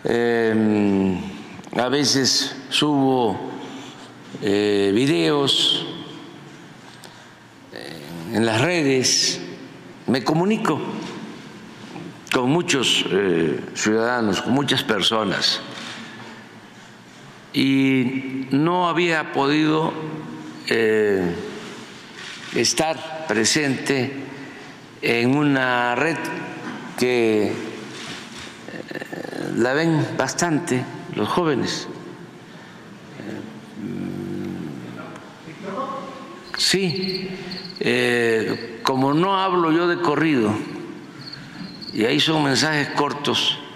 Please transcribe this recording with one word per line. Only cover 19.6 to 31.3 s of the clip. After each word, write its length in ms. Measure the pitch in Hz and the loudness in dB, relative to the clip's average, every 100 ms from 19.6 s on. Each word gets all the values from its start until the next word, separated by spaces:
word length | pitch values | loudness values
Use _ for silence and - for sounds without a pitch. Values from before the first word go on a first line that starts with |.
| 156 156 160 - 156 - - - - - - | 4 4 0 -2 -8 -8 -10 -12 -14 -12 -2
eh, 540 | 113 110 107 104 98 90 85 - - - - - - - - - - - - | 2 4 4 4 2 0 -2 -8 -10 -12 -14 -16 -18 -18 -16 -14 -14 -6 0
estar 720 | 117 - 160 156 - - - | 0 2 -2 -2 -6 -10 -2
presente 840 | 208 110 160 147 117 - 139 127 - - - - - - - - - | 0 2 2 2 0 0 0 0 -4 -10 -14 -14 -16 -18 -18 -20 -6
en 340 | - 117 120 139 | 0 2 4 4
una 580 | 147 135 127 123 120 120 | 4 4 4 2 2 2
red 200 | 151 160 - - - - - - - - | 2 0 -4 -8 -10 -10 -10 -10 -10 0
que, 500 | 123 123 113 107 104 | 2 4 4 4 2
eh, 60 | - - - - - - - - - - - - - - 50 50 - - - 50 50 | 0 -6 -10 -12 -12 -12 -12 -12 -14 -14 -14 -14 -12 -10 -10 -10 -10 -8 -6 -4 0
la 160 | 117 | 2
ven 340 | 139 165 156 127 - | 4 4 4 2 0
bastante 640 | 131 - 175 147 - 127 127 - - - | 0 2 2 2 2 0 0 -8 -8 -2
los 120 | |
jóvenes. 600 | 104 | 0